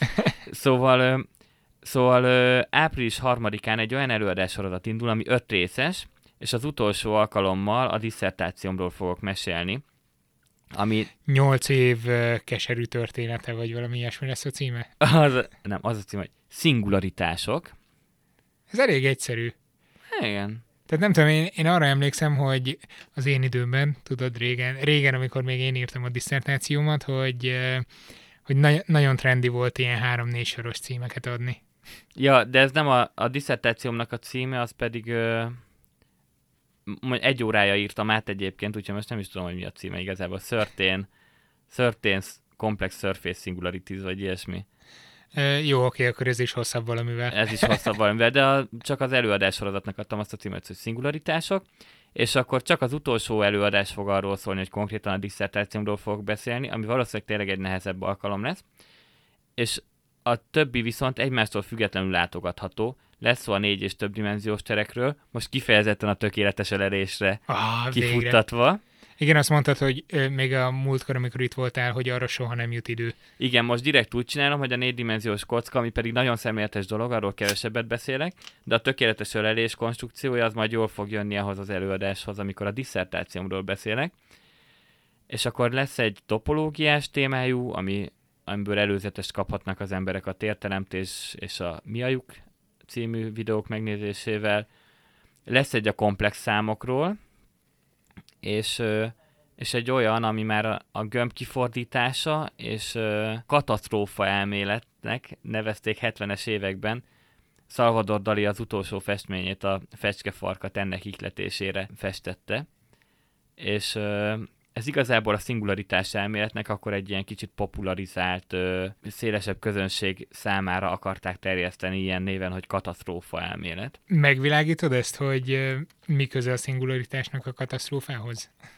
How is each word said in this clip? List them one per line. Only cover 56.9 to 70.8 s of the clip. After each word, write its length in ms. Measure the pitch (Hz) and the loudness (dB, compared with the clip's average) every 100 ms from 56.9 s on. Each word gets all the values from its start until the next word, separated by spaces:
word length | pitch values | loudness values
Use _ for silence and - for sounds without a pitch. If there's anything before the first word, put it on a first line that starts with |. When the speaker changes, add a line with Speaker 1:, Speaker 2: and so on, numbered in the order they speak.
| 127 120 107 - | 0 0 -4 -4
Speaker 1:
tényleg 220 | 107 98 | -2 -2
egy 100 | 95 | -2
nehezebb 440 | 95 92 98 92 | -2 -2 -4 -4
alkalom 400 | 92 98 101 98 | -4 -4 -4 -4
lesz. 220 | 117 185 _ _ _ _ _ _ _ _ _ | -4 -8 _ _ _ _ _ _ _ _ _
És 280 | - 113 - - _ _ _ | -4 -2 -4 -10 _ _ _
a 140 | - 117 - | -2 -2 0
többi 320 | - 147 120 | 0 2 0
viszont 360 | 117 - 131 127 | -2 -2 -2 0
egymástól 440 | 135 127 110 104 | 0 0 0 -2
függetlenül 480 | 101 113 104 95 95 | -4 -2 -2 0 0
látogatható. 840 | 87 87 - 87 - 95 - 110 135 _ _ | 0 0 -4 -6 -6 -8 -4 -4 -4 _ _
Lesz 220 | 113 123 | -8 -8
szó 120 | - | -4
a 60 | 98 | -2
négy 240 | 104 101 | -2 -2
és 140 | 98 - | -6 -6
több 160 | 101 | -8
dimenziós 500 | 101 104 104 107 104 | -4 -4 -4 -4 -6
terekről, 540 | - 107 107 120 127 151 _ | -4 -4 -4 -2 -4 -4 _
most 180 | 117 - | -10 -6
kifejezetten 600 | 131 - 107 104 104 104 | -4 4 4 4 2 0
a 60 | |
tökéletes 560 | 98 107 107 101 - 101 | 0 0 2 0 0 -2
ölelésre 680 | 98 98 98 95 - 101 104 - | 0 0 0 -2 0 0 0 -2
Speaker 2:
Ah, 460 | 110 107 117 123 | -2 -2 -2 -2
végre. 160 | 120 120 | 0 2
Speaker 1:
kifuttatva. 720 | 120 120 120 110 120 127 208 - _ - - | 2 4 4 4 4 4 4 -4 _ -20 0
Speaker 2:
Igen, 180 | 151 151 | 4 6
azt 140 | 139 | 6
mondtad, 260 | 151 143 139 | 4 4 2
hogy, 260 | 139 131 - | 2 0 -2
ö, 200 | 156 135 | 0 0
még 240 | 135 131 | 0 0
a 160 | 135 127 | 2 0
múltkor, 460 | 131 | 0